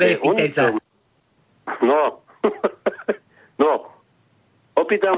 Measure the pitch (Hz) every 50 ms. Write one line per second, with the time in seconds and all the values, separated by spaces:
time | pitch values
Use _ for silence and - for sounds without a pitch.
0 | 180 180 175 139 135 143 196 220 156 147 - 151 131 120 107 107 - _ _ _
1 | _ _ _ _ _ _ _ _ _ _ _ _ _ - - - - 117 139 151
2 | 147 127 - - _ _ - _ - 208 - - - 180 - - - - - -
3 | - - 208 - _ _ _ _ _ _ _ - 139 156 139 113 - - - _
4 | _ _ _ _ _ _ _ _ _ _ _ _ _ _ - - 170 170 214 208
5 | 202 196 185